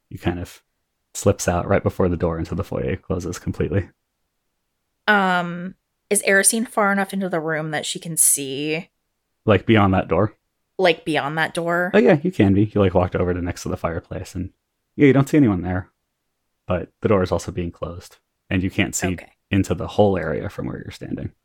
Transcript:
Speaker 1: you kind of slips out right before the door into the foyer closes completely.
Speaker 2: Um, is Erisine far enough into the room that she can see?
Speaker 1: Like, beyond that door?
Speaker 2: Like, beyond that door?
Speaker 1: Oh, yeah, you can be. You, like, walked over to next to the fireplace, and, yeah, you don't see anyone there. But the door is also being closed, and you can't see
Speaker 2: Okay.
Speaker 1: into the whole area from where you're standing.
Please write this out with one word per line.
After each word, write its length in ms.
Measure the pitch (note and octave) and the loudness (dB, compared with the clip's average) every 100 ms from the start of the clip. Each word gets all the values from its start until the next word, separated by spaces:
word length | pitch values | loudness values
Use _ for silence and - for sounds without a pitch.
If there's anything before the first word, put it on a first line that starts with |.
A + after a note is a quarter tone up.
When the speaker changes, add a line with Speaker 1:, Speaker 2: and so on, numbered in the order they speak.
| - | -18
Speaker 1:
you 80 | - | -8
kind 200 | F2 F2 | -6 -6
of 220 | F2+ - _ _ _ _ _ | -8 -16 _ _ _ _ _
slips 320 | - - - - | -2 0 0 0
out 200 | F2 F2 | -2 2
right 160 | G2 | 0
before 240 | G2+ - F#2 | 0 0 0
the 60 | F2 | 0
door 220 | F2 E2 | -2 -2
into 140 | E2 F2 | -6 -6
the 80 | |
foyer 320 | F#2 - C2 F#2 | -6 -6 -4 -4
closes 420 | - F2+ E2+ F2 | -6 -6 -6 -8
completely. 500 | - - E2 F2+ - _ _ _ _ _ _ _ _ _ _ _ - | -6 -4 -2 -2 -4 _ _ _ _ _ _ _ _ _ _ _ 2
Speaker 2:
Um, 680 | G#3 F#3+ F3+ F3 F3 F3+ - _ _ - | 2 4 0 -2 -8 -12 -14 _ _ -4
is 120 | G3 | 0
Erisine 420 | - G3 G3 A3+ - | 2 4 4 0 -2
far 240 | - G3+ | 0 2
enough 180 | G3 G3 | 0 -2
into 160 | G3 F#3+ | -4 -4
the 140 | F3+ | -4
room 300 | D#3 D#3 D#3 | -2 -4 -4
that 140 | D3+ - | -6 -6
she 140 | - | -8
can 160 | E3 D#3 | -6 0
see? 760 | - - C3+ C3+ D3+ D#3+ - _ _ _ _ _ - | 0 0 -4 -6 -4 -4 -8 _ _ _ _ _ 2
Speaker 1:
Like, 200 | G2 - | 2 4
beyond 280 | A2 G2 | 4 6
that 140 | F#2 - | 2 2
door? 280 | E2 G#2+ - _ _ _ - | 0 0 -4 _ _ _ 0
Speaker 2:
Like, 260 | F3+ E3 | 0 2
beyond 340 | - D3 C3+ D#3+ | -2 -4 -2 -2
that 160 | D#3+ | -4
door? 380 | - E3+ E3+ F3+ | -4 -2 -2 2
Speaker 1:
Oh, 40 | G3+ | 4
yeah, 200 | A#3+ D3+ | 4 4
you 80 | F3 | 2
can 220 | - G2 | 2 4
be. 180 | G2 G#2+ | 4 2
You, 60 | G#2 | 2
like, 120 | F#2+ | 2
walked 220 | F2+ F2+ F#2 | 2 2 0
over 180 | F2+ | -2
to 80 | F2 | -2
next 220 | F2 - | -4 -6
to 60 | - | -8
the 60 | - | -6
fireplace, 580 | E2+ E2 - F#2 G2 F#2 | -6 -8 -10 -12 -10 -10
and, 160 | F#2+ _ _ _ _ - | -10 _ _ _ _ 4
yeah, 120 | C#3+ | 6
you 60 | |
don't 140 | C3 C3+ | 6 4
see 100 | D#3 | 4
anyone 260 | B2+ F#2 | 4 2
there. 260 | F2+ F#2 - _ _ _ _ _ _ _ - | -2 -4 -6 _ _ _ _ _ _ _ -4
But 260 | F2+ D#2+ _ | -4 -4 _
the 80 | G#2 | 0
door 140 | G2+ | 2
is 80 | F#2 | 2
also 200 | F2 - | -2 -4
being 200 | F2+ F2 | -6 -8
closed, 460 | - F2 F2 - _ _ _ - | -8 -12 -12 -18 _ _ _ -4
and 140 | G2 | -2
you 60 | F#2 | 0
can't 260 | - F#2 - | -2 -2 -2
see 180 | F2+ | -4
Speaker 2:
Okay. 200 | F2 - _ - | -6 -10 _ -2
Speaker 1:
into 220 | G2 F#2 E2 | 0 0 -2
the 120 | - | -2
whole 300 | - G#2 F#2 | 2 4 2
area 300 | D#2+ B1 - | -2 -4 -6
from 180 | - - | -8 -8
where 100 | - | -10
you're 140 | - | -14
standing. 400 | - - - - - | -14 -10 -8 -10 -14